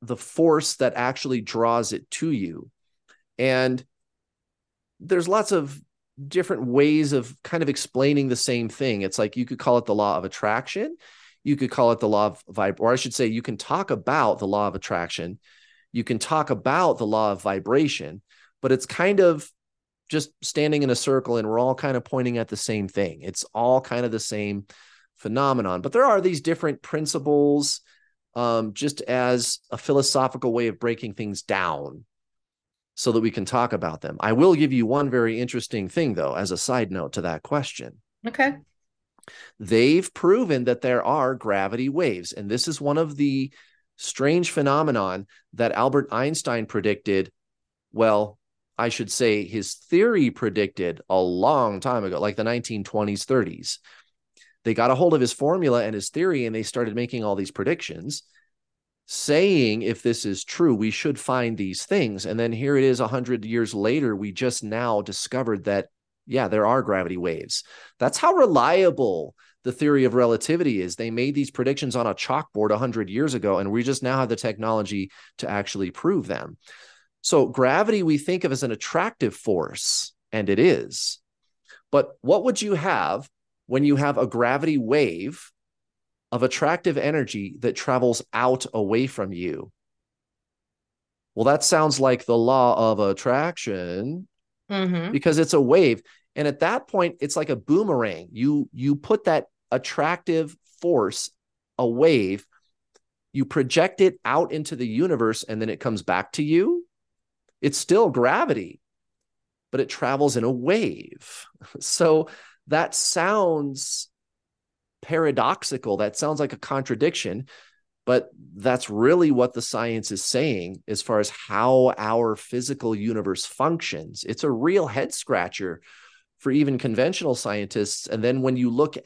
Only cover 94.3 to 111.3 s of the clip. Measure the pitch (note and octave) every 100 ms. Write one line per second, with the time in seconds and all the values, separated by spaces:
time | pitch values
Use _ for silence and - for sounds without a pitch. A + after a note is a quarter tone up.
94.3 | _ _ _ - G3 F#3 F3 F3 A3+ E3+
95.3 | D3+ D#3+ D#3 B2+ F3 D3 A2 - _ _
96.3 | - D3 C#3+ E3+ B3 - G3 E3+ - C#3+
97.3 | E3+ D3+ A#2 A2+ E3+ G#3+ C3 A2 E2 F2+
98.3 | G#2+ C#3 D3 - B2 C#3 C#3+ - A3 F#3
99.3 | D3+ - _ _ B2+ - - D3+ F3 -
100.3 | D#3+ D#3 - _ _ F3 C#3 G2+ - -
101.3 | - _ _ _ - B2 A#2+ E3 C3 F#2+
102.3 | G2+ - _ _ _ _ _ _ _ _
103.3 | C#3 C3+ D#3+ B2+ D#3+ F#3 - F#3 - A#2
104.3 | D3 D3 D#3 D3 B2+ A#2+ A2+ F3+ C3+ A2
105.3 | A2 - A2 A2 F2+ B2 G#2 E2+ F2+ -
106.3 | - D3 E3 A3+ F4 - _ _ _ _
107.3 | _ _ _ C#3+ C#3 - G3 G#3 B2+ B2
108.3 | G3 D#4+ - F2 - _ _ _ _ _
109.3 | _ _ _ _ B2+ - - B2+ C#3 D3
110.3 | B2 A#2 B2 C3+ A3 C#3+ D2+ - - -